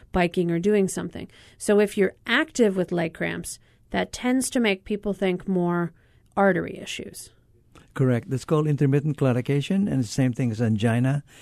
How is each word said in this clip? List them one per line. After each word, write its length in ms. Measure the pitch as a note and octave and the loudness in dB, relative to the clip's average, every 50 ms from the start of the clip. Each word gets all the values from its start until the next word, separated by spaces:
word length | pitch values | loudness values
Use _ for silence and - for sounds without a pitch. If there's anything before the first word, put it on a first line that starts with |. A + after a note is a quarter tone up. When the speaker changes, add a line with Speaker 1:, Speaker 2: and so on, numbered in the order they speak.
| - - | -14 -4
Speaker 1:
biking 380 | - F#3 F3 F3 - F#3 F3 E3+ | 0 0 0 2 0 0 0 0
or 80 | E3+ | 0
doing 300 | E3+ E3+ G#3 G#3+ G#3 G3 | 0 2 2 2 2 2
something. 400 | F3+ - F3+ F3 E3+ - - - - - - - - - - | 0 -2 -6 -8 -8 -10 -12 -14 -14 -18 -20 -20 -20 -18 -6
So 200 | - - G#3 G3+ | 0 2 4 4
if 160 | G#3+ G3+ - | 4 2 2
you're 200 | G#3 F#3+ F#3+ - _ _ | 0 0 0 0 _ _
active 500 | - A#3 C4+ D#4+ D#4 - - A#3 G#3 F#3+ | 0 0 0 0 0 2 2 2 2 2
with 160 | F#3+ F3+ - | 0 -2 -2
leg 220 | F3+ F3 E3+ E3 E3+ | -2 -2 -2 -4 -6
cramps, 460 | - E3+ E3+ E3+ E3+ F3 - - - _ _ _ _ _ _ | -6 -6 -6 -6 -8 -10 -12 -14 -16 _ _ _ _ _ _
that 200 | - F#3+ F#3 - | -4 -4 -4 -4
tends 380 | - - - B3 B3+ C4 B3+ - | -6 -4 -2 0 0 0 -2 -2
to 100 | - B3+ | 0 0
make 240 | A#3 G#3 F#3+ F#3+ - | 2 2 0 -2 -4
people 300 | - G#3 G#3 - G#3 F#3+ | -6 -6 -4 -4 -4 -4
think 340 | - G3+ F#3 F3+ F3+ - | 0 0 -2 -2 -2 -2
more 440 | - F#3 F3+ F3 F3 F3 F3 E3+ E3+ - _ _ _ _ _ _ _ _ | -2 0 0 0 0 0 0 -2 -4 -6 _ _ _ _ _ _ _ _
artery 440 | G3 G3 G3 F3+ E3 E3+ - - - | 2 2 2 2 0 -4 -6 -10 -12
issues. 480 | - - - - - G3 - - - - _ _ _ _ _ _ _ _ - - - _ - | -12 -12 -12 -12 -12 -14 -16 -18 -20 -20 _ _ _ _ _ _ _ _ -20 -20 -20 _ -2
Speaker 2:
Correct. 380 | - C3+ B2+ B2 A#2 - - | 0 2 2 2 0 -2 -4
That's 140 | C3 B2 - | -6 -6 -2
called 200 | - E3 D3+ D3+ | 0 0 2 2
intermittent 520 | D3+ D3 C#3 D3 C3+ C#3 D3 C#3+ D#3 C#3+ - | 2 2 2 4 4 4 2 2 0 0 2
claudication, 680 | C#3+ C3 A#2+ B2 B2 - C#3 C#3+ C#3 - F#3+ G3 G3+ | 2 2 2 0 0 0 -2 -2 0 0 0 0 0
and 160 | G#3 - C3+ B2 | 0 0 0 -2
the 40 | |
same 260 | G#2+ - - C3 B2+ A#2+ | 0 0 0 0 0 0
thing 160 | - C3+ A#2+ | 0 -2 -2
as 100 | A2 G#2 | 0 0
angina 640 | A#2+ A2 A2 G2+ A2 A#2+ A2+ A#2+ B2 C3 C#3 C#3+ - - - - | 2 2 2 2 2 2 2 2 2 0 0 -2 -4 -10 -18 -20